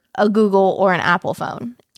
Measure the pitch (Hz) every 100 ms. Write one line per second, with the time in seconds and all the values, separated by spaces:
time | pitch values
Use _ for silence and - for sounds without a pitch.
0 | _ - 214 208 214 196 190 - 190 175
1 | - 180 - - - - 240 - _